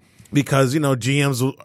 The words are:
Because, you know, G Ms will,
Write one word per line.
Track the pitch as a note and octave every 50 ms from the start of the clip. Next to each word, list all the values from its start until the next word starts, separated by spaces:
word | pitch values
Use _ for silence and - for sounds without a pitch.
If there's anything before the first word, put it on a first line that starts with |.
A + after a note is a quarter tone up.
| _ _ _ _ - - -
Because, | C#3+ C3+ - C#3+ C3+ C3+ B2 C3
you | D#3+
know, | D3+ C#3 C3+
G | B2 G#2 C3 C#3 C#3+ C#3+
Ms | C#3+ C3+ A#2 B2+
will, | C3+ - - -